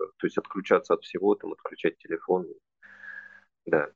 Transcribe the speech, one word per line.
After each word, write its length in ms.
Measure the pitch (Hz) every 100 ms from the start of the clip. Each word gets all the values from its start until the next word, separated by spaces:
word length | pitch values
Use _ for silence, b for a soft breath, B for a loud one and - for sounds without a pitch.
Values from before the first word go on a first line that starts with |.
| 82 -
то 80 | 90
есть 100 | -
отключаться 560 | - 95 - 92 -
от 100 | 85
всего, 300 | - 90 98 -
там, 160 | 85
отключать 440 | - - - 82 -
телефон. 480 | - 82 - 92 87 - _ _ B B B B B B B _ -
Да. 240 | 80 73